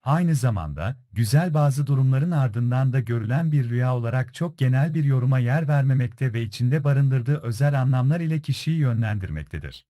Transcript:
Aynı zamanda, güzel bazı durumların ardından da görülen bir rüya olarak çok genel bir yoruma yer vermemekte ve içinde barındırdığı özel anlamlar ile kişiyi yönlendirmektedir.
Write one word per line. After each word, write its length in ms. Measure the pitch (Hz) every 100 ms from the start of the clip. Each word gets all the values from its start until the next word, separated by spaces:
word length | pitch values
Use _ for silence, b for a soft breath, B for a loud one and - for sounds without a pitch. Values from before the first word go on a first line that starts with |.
Aynı 320 | 131 156 175 151
zamanda, 600 | 123 101 78 71 92 135 _
güzel 400 | - 110 143 180
bazı 340 | 151 147 135 143
durumların 440 | 135 131 131 165
ardından 640 | 165 127 107 120 123 131
da 60 | 127
görülen 520 | 113 120 107 135 165
bir 180 | 147 120
rüya 260 | 120 127 127
olarak 380 | 117 127 127
çok 240 | - 170 170
genel 360 | 127 127 160
bir 100 | 160
yoruma 360 | 143 131 127 131
yer 280 | 120 143 151
vermemekte 680 | 147 135 131 123 - 131
ve 80 | 113
içinde 420 | 113 - 123 151
barındırdığı 540 | 143 139 139 131 117 151
özel 440 | 120 110 143 139
anlamlar 380 | 131 127 131 170
ile 220 | 165 160
kişiyi 360 | 147 139 - 160
yönlendirmektedir. 1080 | 135 120 110 107 92 78 76 78 71 -